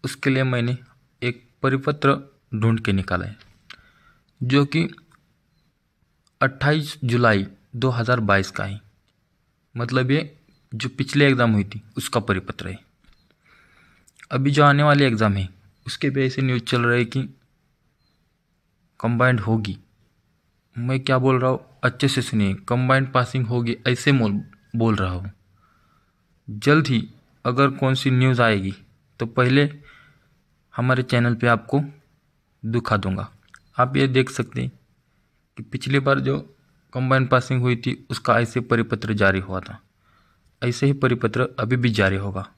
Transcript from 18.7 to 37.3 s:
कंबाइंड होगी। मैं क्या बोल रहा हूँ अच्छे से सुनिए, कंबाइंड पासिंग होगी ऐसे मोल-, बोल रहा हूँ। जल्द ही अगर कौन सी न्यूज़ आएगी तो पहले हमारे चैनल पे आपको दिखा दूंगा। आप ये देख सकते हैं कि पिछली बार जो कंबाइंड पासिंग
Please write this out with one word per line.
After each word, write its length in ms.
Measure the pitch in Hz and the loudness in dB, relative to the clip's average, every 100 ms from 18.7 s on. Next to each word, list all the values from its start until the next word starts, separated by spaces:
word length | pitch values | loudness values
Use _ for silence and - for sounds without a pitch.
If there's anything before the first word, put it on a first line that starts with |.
| _ _ _ | _ _ _
कंबाइंड 400 | 117 117 127 120 | -4 2 2 2
होगी। 380 | 104 113 101 - _ _ _ _ _ _ _ _ _ - | 0 -2 -2 -10 _ _ _ _ _ _ _ _ _ -8
मैं 240 | 120 131 | -4 -2
क्या 180 | 135 131 | 0 2
बोल 220 | 131 127 | 2 2
रहा 120 | 127 | 2
हूँ 80 | 131 - _ | -2 -6 _
अच्छे 240 | 123 - 135 | -4 0 0
से 140 | 131 | 0
सुनिए, 320 | 117 113 101 95 | -2 0 0 -2
कंबाइंड 560 | - 123 127 131 131 | -2 -2 2 2 2
पासिंग 320 | 135 120 135 117 | -2 -2 -2 -2
होगी 300 | 123 117 113 - | -2 -2 -2 -2
ऐसे 240 | 123 - | 0 2
मोल-, 300 | 139 110 101 - - _ 117 | 4 4 0 -6 -20 _ 0
बोल 200 | 113 104 | 0 2
रहा 160 | 92 | -2
हूँ। 200 | 92 98 - _ _ _ _ _ _ _ _ _ _ - | -4 -10 -14 _ _ _ _ _ _ _ _ _ _ -14
जल्द 400 | 107 123 151 127 | -4 2 4 4
ही 200 | 120 - - _ _ 123 | 0 -2 -14 _ _ -4
अगर 240 | 123 139 | 2 2
कौन 240 | 139 135 131 | 2 0 0
सी 160 | 135 | 2
न्यूज़ 300 | 127 131 123 | 2 2 4
आएगी 320 | 117 104 95 - - _ _ _ | 2 2 -2 -8 -18 _ _ _
तो 60 | 117 | -6
पहले 420 | 120 123 135 147 147 - - _ _ _ _ _ _ _ | 0 2 4 2 -2 -20 -20 _ _ _ _ _ _ _
हमारे 300 | - 123 127 | -4 0 0
चैनल 320 | 123 123 120 117 | 0 0 0 0
पे 120 | 120 | 0
आपको 340 | 117 - 147 143 - _ _ _ _ _ _ | 0 0 -2 -2 -12 _ _ _ _ _ _
दिखा 340 | 110 117 113 107 | -4 -4 0 -2
दूंगा। 340 | 95 95 - _ _ - _ - | 0 -6 -8 _ _ -20 _ -2
आप 180 | 127 135 | 0 2
ये 100 | 135 | 2
देख 220 | 127 131 | 2 0
सकते 320 | - 113 123 | -4 -6 -6
हैं 100 | 123 - _ _ _ _ _ _ _ - | -8 -10 _ _ _ _ _ _ _ -18
कि 60 | |
पिछली 360 | 113 123 - 139 | -12 -10 -2 0
बार 200 | 135 139 | 2 0
जो 200 | 131 143 - _ _ _ _ | 0 -4 -8 _ _ _ _
कंबाइंड 360 | 127 127 131 | -6 0 2
पासिंग 320 | 127 | 4